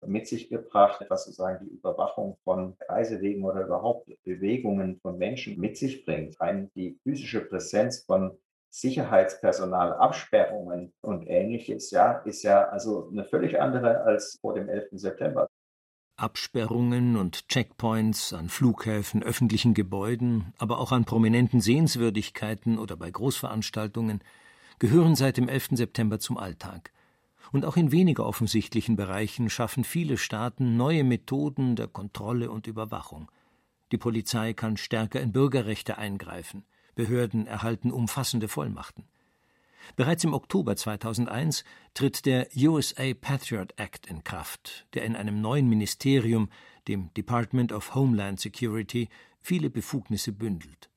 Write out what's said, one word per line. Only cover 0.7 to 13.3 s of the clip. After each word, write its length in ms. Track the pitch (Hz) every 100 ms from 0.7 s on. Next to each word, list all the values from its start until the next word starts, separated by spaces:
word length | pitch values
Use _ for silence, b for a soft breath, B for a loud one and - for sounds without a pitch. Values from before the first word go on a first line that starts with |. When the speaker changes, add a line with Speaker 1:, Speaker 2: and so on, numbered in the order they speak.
| 104 101 - -
Speaker 1:
was 160 | 95
sozusagen 420 | - - 92 92 98
die 60 |
Überwachung 680 | - 92 - 78 - 101 92
von 320 | - 92 92 92 -
Reisewegen 540 | 90 - 101 98 101
oder 240 | 95 95 190
überhaupt 420 | 87 110 - - -
Bewegungen 760 | - 90 98 123 117 98 92 92
von 180 | - 90
Menschen 400 | 92 127 - 101
mit 180 | 101 -
sich 280 | 135 -
bringt. 360 | - - 80 -
Rein 300 | 85 98 98 -
die 200 | 90 -
physische 380 | - - - 113
Präsenz 640 | - 92 - 101 120 - -
von 320 | 95 92 - _ _ _
Sicherheitspersonal, 1200 | - 127 143 127 101 - - - - 92 90 87
Absperrungen 1000 | - - - - 135 - 90 87 87 90 _
und 260 | 107 95 82
Ähnliches, 640 | 90 101 117 - 110 -
ja, 280 | - 123 -
ist 260 | 104 104
ja 240 | 104 101 101
also 420 | 101 110 107 107
eine 140 | 101
völlig 360 | -